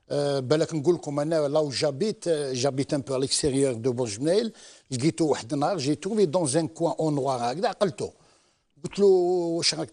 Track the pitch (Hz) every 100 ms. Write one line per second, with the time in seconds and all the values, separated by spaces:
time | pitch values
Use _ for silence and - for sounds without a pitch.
0 | - 143 143 139 127 156 156 160 147 175
1 | 151 143 151 160 143 151 147 117 151 135
2 | 214 - 170 151 139 127 139 131 135 147
3 | 127 131 139 - 151 135 139 113 127 120
4 | 120 104 151 202 226 - - - - 123
5 | 156 - 156 123 113 143 147 175 135 147
6 | 190 214 180 180 147 156 156 - 165 -
7 | 160 143 135 127 120 151 226 - 202 -
8 | 107 - _ _ _ _ _ _ - -
9 | 202 185 175 180 170 165 - 151 -